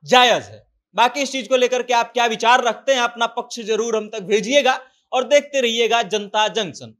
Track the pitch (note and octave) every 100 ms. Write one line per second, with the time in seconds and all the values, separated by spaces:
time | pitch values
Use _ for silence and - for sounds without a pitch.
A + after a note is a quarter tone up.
0 | D3 B3 B3 F3+ G2+ G#2 _ _ _ F3+
1 | A#3+ C#4+ C4+ C4+ G#3 B3+ B3 B3 B3 A#3+
2 | A#3 A#3+ A#3 A3+ A3+ B3+ A#3+ G#3+ - C4
3 | A#3+ A#3 A3+ A3+ G#3+ - G#3 A3 A#3 A3
4 | G#3+ A3 F#3 G#3+ G#3 C#4+ B3+ B3+ - _
5 | _ B3+ A#3+ C#4+ C#4+ C#4 A#3+ A3+ A#3 A#3
6 | A3 G#3 G3+ G#3+ G#3+ G3+ G3 - A#2+